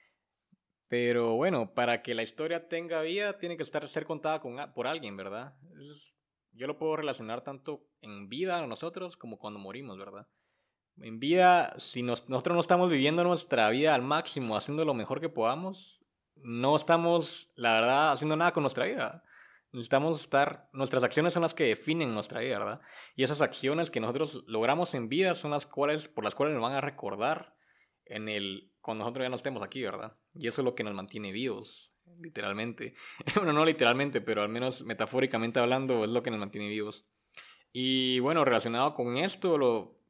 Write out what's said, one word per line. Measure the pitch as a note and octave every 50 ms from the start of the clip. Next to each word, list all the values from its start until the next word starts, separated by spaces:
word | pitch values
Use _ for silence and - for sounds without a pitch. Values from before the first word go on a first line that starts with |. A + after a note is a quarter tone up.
| _ _ _ _ _ _ _ _ _ _ _ _ _ _ _ _ _ _
Pero | B2 A#2+ A#2+ A#2+ A#2+ A#2+ A#2 A#2 A2+
bueno, | A#2 D3+ F#3+ F3 B2+ A2+ G2 -
para | - A#2+ A#2+ A#2 A2+
que | - B2 A#2
la | A2+ A2+
historia | A2 - - D#3 D#3+ E3+ E3 E3 -
tenga | E3 E3 E3+ E3 E3+ D#3+
vida, | D#3 E3 F3 G3+ G#3 G3+ G3 G3+
tiene | E3+ F3 E3+ E3
que | C#3+
estar, | - - D3 D3 C3+
ser | - D#3+ D3+
contada | - D#3+ D3+ - D#3 D#3 D#3
con | D3 B2+ A#2+ C3+
a-, | D3 C#3+ -
por | A#2+ A#2 C3
alguien, | D#3+ D#3+ C3+ G#2 G2 G2
¿verdad? | F#2+ G2 G2+ A2+ B2+ C#3+ C3+ _ C#3+ F3 - D3
Eso | C#3 D3 D3
es, | D3 - - _ _ _ _ _ _ _ _
yo | _ A2+ B2+ C#3+
lo | D3 -
puedo | D#3 D#3+ D#3
relacionar | D3+ D3+ C#3+ B2+ - A2+ A2 A2+ B2 -
tanto | C#3 C3+ C3+ - D3+ D3 - _ _ _ _
en | - G#2+ G2+ G2+ G2+ F#2+
vida | B2 C#3+ F#3 F#3 F3 F3
a | D#3 B2
nosotros | A2 - D#3+ E3+ E3+ F#3 F3+ F3 E3 -
como | - A#2 G#2+ -
cuando | - G#2+ G#2 G#2
morimos, | G2 F#2+ G2 B2+ C#3 A#2+ F#2+ F#2+
¿verdad? | F#2+ G2+ G2 G2+ A2 - _ _ _ _ _ _ _ _ _ _ _ _ _ -
En | - A2+ A2 A2+
vida, | C3 D3 E3+ F#3 F3+ F3+ F3+ F3 C3 - - -
si | - - - B2+ B2
nos-, | A#2+ A#2+ - - -
nosotros | C3 B2 - F3 F3
no | E3+
estamos | D#3+ - F3+ F3+ F3+ F3+
viviendo | D#3+ C3+ C3+ D3 D#3+ F3 F3
nuestra | F3+ F3 D#3+ - - C#3 A#2+ G#2+ G#2+
vida | A2+ C3 D3+ D#3 D3
al | B2 B2
máximo, | C3+ D3 D#3+ E3 - - C#3+ B2+ A2+ A2
haciendo | G2+ - - D3 D#3 D#3+
lo | D3+ C3+
mejor | A#2 G#2 - - -
que | E3 E3
podamos, | - A#2+ A2 A2+ C3+ E3 F#3 F#3+ F#3+ - - - - _ _ _ _ _ _ _ _
no | C#3+ C3+ A#2+ A#2 A#2+ B2+ C#3 D3+
estamos, | D3+ D3+ - E3 E3 E3+ E3+ E3+ E3+ D#3+ - - - - - _
la | - A#2+ A#2 A2+
verdad, | A2+ A2+ B2 C3+ C#3 D#3 D#3
haciendo | C#3 A#2+ D3 D#3 D#3
nada | D#3 E3+ F3 D#3
con | D#3+ C#3+
nuestra | C3 - B2 C3
vida. | - C4 B3 B2 A2 - - - _ - - - - - _ _ _
Necesitamos | - B2 A2+ - C#3 C3+ D3 E3 E3 C#3+
estar, | - - - C#3 C#3+ C#3+ - - - _
nuestras | - C3+ C3+ C3 - C3 B2+
acciones | B2+ - D3+ D#3+ F3 E3+
son | F3
las | E3 D#3+ -
que | - D#3
definen | A#2 G#2+ - - D3+ D#3+ E3+ D3+ B2 A2
nuestra | G#2+ G2+ - - A2+
vida, | A#2 C3+ A#2 G2+
¿verdad? | G2+ G2+ A2+ - - - - - - - -
Y | - C3
esas | B2+ D3 C#3+
acciones | D3 - - - - C3 D3+ E3 E3+ D#3+
que | - B2
nosotros | A2 A2+ A#2+ C#3+ D#3 C#3+ D3 A#2 - -
logramos | A2+ A2 A2+ B2 D3 E3 F3+ - -
en | C3 A#2 A2
vida | C3 E3+ F#3+ F#3 E3+
son | - - D3
las | D3 C#3+ -
cuales, | - - C#3 C#3+ D3 D3+ D#3 D3+ -
por | _ A#2 G#2+
las | G#2 -
cuales | - C#3+ D3+ D3+
nos | A#2+
van | A2+ B2 C3+
a | C#3
recordar | C3+ C#3+ C#3 - - G2+ G2 G2 A2+ C#3 D#3+ - - - _ _ _ _ _ _ _ _ _ _ _
en | - A2 G#2+ G#2+ G#2+
el, | G#2+ G#2 G2+ G2 F#2+ G2+ - _ _ _
cuando | - - A2 A2 G#2+
nosotros | A#2 A#2+ C3 B2+
ya | B2+
no | B2+ B2
estemos | - C#3+ C3 A2 G2+
aquí, | G2 - C3+
¿verdad? | A#2+ G2 G#2 G#2 A2 A2 - _ _ _ -
Y | - - A#2
eso | - -
es | C3
lo | B2 A#2+
que | - A2
nos | G#2+ G2+
mantiene | G2 F#2+ G2+ - A2 G#2 G2
vivos, | F#2+ A2 C3 B2+ G2+ G#2+ A2 - - - - _ _ _ _ _ F3 E3+
literalmente. | E3 E3 - G#2+ G#2 G2+ G2+ G#2+ A2 A#2+ A2+ - A2+ - - - - - - - -
<laughs> | - -
Bueno, | G#3 F#3+ D#3
no | D3 D3+ D#3+
literalmente, | D#3+ D#3 - B2+ A#2 A#2+ C3 C#3 C#3+ - A2+
pero | G2+ A2+ A2 G#2 G#2
al | G#2
menos | A2+ A#2+ B2+ C3 B2+ - -
metafóricamente | A2+ A2+ - A2 - - C3 C3 C3 - A2+ A2+ A#2 A#2 C3
hablando | A#2+ A#2+ B2+ C3 C3+ C3 B2+ A2+ G#2+
es | G#2+
lo | A#2 B2
que | A2+ B2
nos | A2+ G#2+
mantiene | G2+ G2+ G2+ G#2+ G#2 G#2
vivos. | G#2+ G#2+ G#2 G#2+ G#2 - - _ _ _ _ _ _ - - - - _ _ _
Y | - B2+ B2+ C3 C3 C3 C3 B2+ B2+ B2+
bueno, | B2 C#3+ E3 E3 C#3+
relacionado | C3+ A#2+ A2 - A#2 A#2 A#2+ C3+ D3+ D3+
con | - B2 A#2+ A#2+ C3+
esto, | E3+ G3 - - - F3+ E3 D3
lo, | C3+ B2 A#2 G#2+ F#2+ - - _ _ _